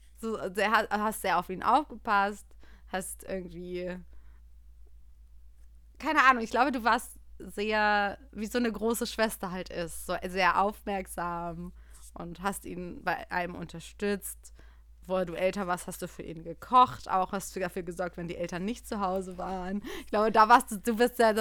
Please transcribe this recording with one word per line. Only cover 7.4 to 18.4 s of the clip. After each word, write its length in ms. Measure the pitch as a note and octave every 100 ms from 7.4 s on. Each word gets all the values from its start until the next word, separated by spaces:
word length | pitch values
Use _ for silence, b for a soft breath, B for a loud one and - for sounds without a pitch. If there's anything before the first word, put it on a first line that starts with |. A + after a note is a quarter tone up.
| F#3+ F#3
sehr, 640 | G#3+ G#3+ G#3 G#3 G3+ - -
wie 140 | - G#3+
so 140 | B3
eine 120 | A#3+
große 360 | G3+ A3 A#3 A#3+
Schwester 420 | - A3 - F#3+
halt 180 | F#3 F3
ist, 360 | E3 E3+ - -
so 100 | F3+ F#3
sehr 340 | F#3 F3+ E3+
aufmerksam 1120 | G3+ G#3+ - G3 F#3+ - F3 E3+ F3 E3+ F3 - b b b
und 300 | - F3 E3+
hast 220 | G3 G3 -
ihn 380 | F3+ F3+ -
bei 240 | F#3 E3 -
allem 240 | F3 F3 F3+
unterstützt. 960 | E3+ E3+ - - G3+ G3+ - - - - b b b - -
Wo 180 | F#3 F#3
du 80 |
älter 320 | E3 F#3 F#3+ F#3
warst, 220 | F3+ -
hast 160 | -
du 40 | F3+
für 140 | -
ihn 220 | - D#3+
gekocht, 640 | E3 E3+ - B3+ B3+ A#3 -
auch 220 | F#3 F#3
hast 240 | G3 - -
du 40 |
dafür 220 | F3+ F#3+
gesorgt, 360 | F3 F3 F3+ -
wenn 100 | E3+
die 100 |
Eltern 260 | -